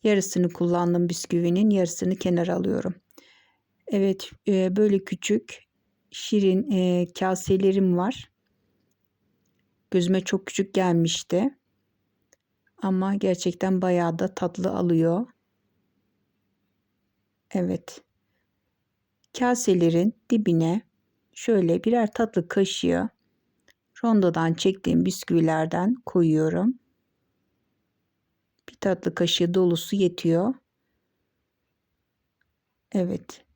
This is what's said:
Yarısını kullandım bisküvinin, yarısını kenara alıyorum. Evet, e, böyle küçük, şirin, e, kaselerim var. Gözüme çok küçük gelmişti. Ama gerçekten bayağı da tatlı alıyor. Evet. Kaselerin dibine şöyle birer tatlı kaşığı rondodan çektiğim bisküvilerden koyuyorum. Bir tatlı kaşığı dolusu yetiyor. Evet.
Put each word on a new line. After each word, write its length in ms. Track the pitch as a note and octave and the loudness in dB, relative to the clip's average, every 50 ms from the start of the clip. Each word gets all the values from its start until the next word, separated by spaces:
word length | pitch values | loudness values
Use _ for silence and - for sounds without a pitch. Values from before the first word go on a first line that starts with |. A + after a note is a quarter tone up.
| - | 2
Yarısını 460 | A3 G#3 G3 F#3+ - - F#3 F3+ E3+ | 2 2 2 0 0 0 0 0 0
kullandım 600 | - - F3 F3 F3 F3 F3 F3 F3 F3 F3 E3+ | 0 -2 -2 0 0 2 2 2 2 2 0 0
bisküvinin, 600 | E3+ - - - F3+ E3+ F3 E3+ F3 F#3+ G#3+ G#3+ | -2 -6 -6 -2 -2 0 2 2 2 2 2 2
yarısını 460 | G3+ F#3+ F3+ E3 - - F#3 F3+ F#3 | 4 2 0 0 -2 -4 -2 -2 -2
kenara 400 | - - F#3 F3 F3 E3+ F3+ F3 | -2 0 0 0 0 0 -2 -2
alıyorum. 400 | F#3 F3+ F#3+ - - - F#3 F3+ - _ _ _ - _ _ _ _ _ _ _ _ _ _ _ _ _ | -2 -2 -2 -2 -2 -4 -6 -8 -10 _ _ _ -20 _ _ _ _ _ _ _ _ _ _ _ _ _
Evet, 440 | - - G3+ G3 G3 F#3+ G3 - - - _ _ | -4 -2 0 0 0 0 -2 -8 -16 -18 _ _
e, 280 | - G3 F#3+ F#3 F#3 F#3 | 0 0 2 2 0 2
böyle 280 | G#3 G#3+ G#3 G3+ G3 G3 | 2 2 2 2 0 -2
küçük, 640 | - F#3+ - - - G3+ A#3 - - - - _ _ _ _ _ _ _ _ _ _ | -4 -10 -8 -2 -2 -2 -2 -2 -8 -20 -20 _ _ _ _ _ _ _ _ _ _
şirin, 600 | - - - - A3+ G#3 G3 F#3+ F#3 F#3+ - D4+ | -18 -16 -6 -2 0 2 2 2 2 2 0 0
e, 360 | G#3 F#3 F#3 F3+ F3+ F3+ F3 F3 _ - | 0 0 2 2 2 0 -2 -4 _ -4
kaselerim 800 | F#3+ F#3 F#3 F3+ - - G3 F#3 G3 F#3+ F#3+ G3 G3 F#3 F3 | -2 -2 -2 -4 0 0 0 2 2 2 2 4 2 2 2
var. 340 | F3 F3+ G#3+ C4+ - - _ _ _ _ _ _ _ _ _ _ _ _ _ _ _ _ _ _ _ _ _ _ _ _ _ _ _ _ _ _ _ _ _ | 2 0 -2 -4 -8 -14 _ _ _ _ _ _ _ _ _ _ _ _ _ _ _ _ _ _ _ _ _ _ _ _ _ _ _ _ _ _ _ _ _
Gözüme 300 | - F#3 F3 F3 F#3+ F#3+ | -2 0 2 2 0 0
çok 260 | F#3 - - F#3+ F#3+ | 0 -2 -4 -4 -6
küçük 260 | - - - G3+ - - | -6 -4 -4 -6 -2 -2
gelmişti. 840 | G3 F#3 F3+ E3+ E3+ E3 E3 E3 - - - E3+ F3+ G#3+ C#4 C#4 _ _ _ _ _ _ _ _ _ _ _ _ _ _ _ _ _ _ _ _ _ _ _ _ - | 0 2 2 2 2 2 0 -2 -6 -6 -2 -2 0 0 -2 -4 _ _ _ _ _ _ _ _ _ _ _ _ _ _ _ _ _ _ _ _ _ _ _ _ -6
Ama 340 | - G3 F#3+ F#3 F#3+ G3 G3+ | -4 -2 0 0 0 0 -2
gerçekten 680 | G3 G3+ F#3+ F3+ F3+ - F#3 F3 - - F#3+ F#3+ F#3 | 0 0 0 0 0 -2 -4 -2 -2 -2 0 0 0
bayağı 380 | F#3 F#3 F3+ F3 E3+ E3+ E3 E3+ | 2 2 2 2 0 0 -2 -2
da 160 | F3+ F3+ - | -4 -6 -4
tatlı 360 | - F#3 F3 - - F3+ F#3 | -4 -6 -6 -4 -4 -4 -4
alıyor. 560 | F#3+ - F3+ E3+ E3+ D#3+ E3 E3 E3+ F#3+ B3 - _ _ _ _ _ _ _ _ _ _ _ _ _ _ _ _ _ _ _ _ _ _ _ _ _ _ _ _ _ _ _ _ _ _ _ _ _ _ _ _ _ _ _ _ | -2 -2 0 2 2 2 2 2 0 -2 -4 -8 _ _ _ _ _ _ _ _ _ _ _ _ _ _ _ _ _ _ _ _ _ _ _ _ _ _ _ _ _ _ _ _ _ _ _ _ _ _ _ _ _ _ _ _
Evet. 520 | - G3 F3+ F#3 F3+ - _ - - - _ _ _ _ _ _ _ _ _ _ _ _ _ _ _ _ _ _ _ _ _ _ _ _ _ _ - - | -4 -4 -2 -2 -4 -6 _ -14 -20 -20 _ _ _ _ _ _ _ _ _ _ _ _ _ _ _ _ _ _ _ _ _ _ _ _ _ _ -6 -2
Kaselerin 760 | B3+ B3 B3 A#3+ - - F#3 F3 E3+ E3 E3 E3+ F3+ A3 - _ _ _ | 0 0 0 0 2 2 2 4 4 4 2 2 0 0 -2 _ _ _
dibine 520 | A#3+ A3 G#3 F3+ E3+ E3 E3 E3 F3 A3 - _ _ _ _ _ _ _ _ _ _ | 0 0 2 2 2 2 2 0 0 -2 -6 _ _ _ _ _ _ _ _ _ _
şöyle 500 | - - - A3+ G3 F3 E3 E3+ F3+ - | -8 -2 0 2 2 2 2 0 0 0
birer 280 | A3 A#3 A#3+ A3 G#3 _ | 0 2 2 0 0 _
tatlı 340 | - A#3 A3 - F#3 E3 | -2 -4 -2 -2 -4 -4
kaşığı 640 | - - G3+ G3 F#3+ - - - F3 E3+ F3 F#3+ A3+ _ _ _ _ _ _ _ _ _ _ _ _ _ _ _ _ _ - - | 0 0 0 0 0 -2 -4 -2 -2 0 0 -2 -6 _ _ _ _ _ _ _ _ _ _ _ _ _ _ _ _ _ -4 -2
rondodan 500 | A#3 A3+ G#3 F#3+ F3 E3+ E3 E3 E3 E3 | 2 2 4 2 2 2 0 0 0 -2
çektiğim 520 | - - F#3+ F#3+ F#3+ - E3+ E3+ E3 F3 | 0 0 -2 -2 -2 -4 0 0 0 0
bisküvilerden 920 | F#3 F#3 - - - E3+ E3 D#3+ D#3+ D#3 D#3+ D#3+ D#3+ E3 E3+ F3+ G#3 B3+ B3+ _ | 0 -4 -6 -6 0 0 2 2 2 0 0 -2 -2 -2 -2 -2 -2 -2 -4 _
koyuyorum. 760 | - - F3+ E3+ D#3+ D#3 D#3 D#3 D#3+ E3 E3+ F#3+ A#3+ B3+ - _ _ _ _ _ _ _ _ _ _ _ _ _ _ _ _ _ _ _ _ _ _ _ _ _ _ _ _ _ _ _ _ _ _ _ _ _ - | -4 0 2 2 4 2 2 0 0 0 0 0 0 -2 -4 _ _ _ _ _ _ _ _ _ _ _ _ _ _ _ _ _ _ _ _ _ _ _ _ _ _ _ _ _ _ _ _ _ _ _ _ _ -20
Bir 60 | - | -18
tatlı 400 | _ - G3 F#3 F#3 - F3 E3 | _ -4 -4 -4 -2 -4 -6 -2
kaşığı 380 | - F3 E3+ - - F3+ E3+ F3 | -2 -2 -2 0 0 0 0 2
dolusu 420 | F#3+ F#3 F3 E3+ E3 - - - | 2 2 2 0 -2 -4 -6 -2
yetiyor. 580 | G3 F#3+ F3 F3+ - - E3 E3 E3 F#3+ A#3 C4 - _ _ _ _ _ _ _ _ _ _ _ _ _ _ _ _ _ _ _ _ _ _ _ _ _ _ _ _ _ _ _ _ _ _ _ _ _ _ _ _ _ _ _ _ _ _ | 0 0 0 0 -2 0 0 2 2 0 -2 -4 -6 _ _ _ _ _ _ _ _ _ _ _ _ _ _ _ _ _ _ _ _ _ _ _ _ _ _ _ _ _ _ _ _ _ _ _ _ _ _ _ _ _ _ _ _ _ _
Evet. 540 | - G3+ F3+ F3+ F#3+ - - - - - _ _ _ | -4 -2 -2 -2 -4 -8 -10 -14 -20 -20 _ _ _